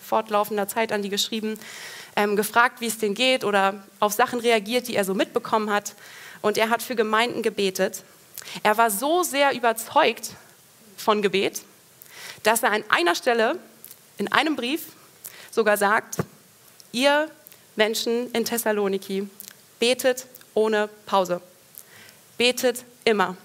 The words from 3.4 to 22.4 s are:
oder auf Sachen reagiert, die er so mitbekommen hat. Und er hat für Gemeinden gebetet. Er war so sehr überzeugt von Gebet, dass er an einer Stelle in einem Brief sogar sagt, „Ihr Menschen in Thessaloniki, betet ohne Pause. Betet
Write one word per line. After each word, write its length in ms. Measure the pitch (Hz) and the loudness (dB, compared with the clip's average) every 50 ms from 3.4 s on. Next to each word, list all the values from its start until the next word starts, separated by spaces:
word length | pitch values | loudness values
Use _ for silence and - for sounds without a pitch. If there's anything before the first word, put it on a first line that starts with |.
| - | 0
oder 400 | 208 202 196 196 196 196 202 - - - - | 0 2 2 2 2 0 -4 -16 -20 -4 -2
auf 120 | 214 208 | -2 0
Sachen 280 | 202 - 240 254 - 240 | 2 2 0 0 0 -2
reagiert, 480 | 226 240 233 220 196 202 240 247 240 240 | 2 2 2 2 2 0 -2 -2 -2 -2
die 80 | 220 | -2
er 80 | - 202 | -2 -2
so 100 | 185 190 | -2 0
mitbekommen 580 | 208 320 - - 240 - - - 220 214 214 | -2 -2 -2 -2 -6 -2 0 -2 0 0 0
hat. 220 | 202 208 208 - - - - - - - - - - - | -2 -2 -4 -6 -16 -16 -20 -20 -20 -20 -20 -20 -18 -4
Und 160 | - 214 208 208 | -2 -2 2 2
er 120 | 220 226 | 2 2
hat 120 | 233 226 | 0 -2
für 140 | 226 - 262 | -2 -6 -2
Gemeinden 460 | 220 220 214 220 220 226 247 - - | -2 0 0 2 0 0 0 -2 -2
gebetet. 600 | 220 226 196 - 202 190 190 - 185 208 - - - - - - - - - - - - - 185 - | -4 -4 -2 -2 -2 -2 0 -2 -2 -2 -2 -8 -18 -18 -20 -20 -20 -18 -18 -18 -16 -14 -16 0 2
Er 120 | 214 214 | 2 4
war 140 | 214 233 233 | 4 2 2
so 320 | 202 196 247 285 330 359 | 2 -2 0 0 2 2
sehr 320 | 349 262 247 277 285 277 262 | 0 0 0 2 2 2 2
überzeugt 760 | 247 233 233 226 226 - - - 277 320 - - - - - - - - - - - - _ _ - - - - | 2 0 0 0 -2 -6 0 2 2 4 4 0 -2 -10 -14 -16 -16 -20 -20 -20 -20 -20 _ _ -20 -20 -20 -16
von 260 | - - - 208 208 | -6 0 0 0 2
Gebet, 400 | 202 196 180 190 208 - - - - - - _ _ _ _ _ - - - - - - - - | 2 0 0 0 -2 -2 -4 -8 -16 -16 -20 _ _ _ _ _ -20 -20 -20 -18 -18 -18 -18 -2
dass 220 | - 214 226 233 - | 2 2 2 2 2
er 80 | 233 | 0
an 100 | 202 214 - - | 0 0 0 2
einer 260 | - 294 339 349 349 | 2 2 4 2 0
Stelle 440 | - - 254 233 233 220 233 320 370 - - - - - - - - - - - - | 0 2 0 2 2 2 0 0 -4 -10 -18 -20 -20 -20 -20 -20 -20 -20 -20 -8 -6
in 120 | 202 - | -6 2
einem 240 | - 226 277 320 302 | 2 2 2 2 -2
Brief 260 | 254 233 240 285 339 - - - - - - _ - - - - - - - | -4 -4 -4 -4 -4 -6 -12 -20 -20 -20 -20 _ -20 -20 -20 -20 -20 -20 -6
sogar 240 | - - 226 208 208 | -2 0 2 2 4
sagt, 400 | 202 202 196 214 226 - - - - - - - - _ _ _ _ _ - - _ - - | 4 4 2 2 2 0 -4 -8 -8 -8 -8 -8 -20 _ _ _ _ _ -20 -20 _ -20 -8
„Ihr 380 | - 233 262 285 285 294 311 311 - - - - - _ - _ _ | -4 2 2 4 4 4 0 -2 -8 -18 -20 -20 -20 _ -20 _ _
Menschen 540 | - 214 208 226 220 - 240 233 233 247 240 | 0 0 0 0 -2 -2 0 0 -2 -2 -2
in 120 | - 233 220 | -2 -2 -2
Thessaloniki, 840 | - 240 226 - 220 214 208 202 196 196 196 196 - 190 190 202 202 - - - - - - - _ - _ | 0 -2 -2 -2 -2 0 0 0 -2 -2 -4 -6 -6 -6 -6 -6 -8 -12 -20 -20 -20 -20 -20 -20 _ -6 _
betet 480 | 226 240 220 - - 262 254 254 - - - - - - - | 2 2 2 2 2 0 0 0 -6 -16 -20 -20 -20 -6 -2
ohne 340 | 214 220 220 220 208 208 208 208 - - | 0 0 2 2 0 0 -2 -6 -18 -8
Pause. 340 | - - 196 185 175 180 175 - - - _ _ _ _ - - - - - - - - - - _ - | 0 0 0 2 2 -2 -6 -6 -16 -20 _ _ _ _ -20 -20 -20 -20 -20 -20 -20 -20 -20 -20 _ -4
Betet 480 | - | 0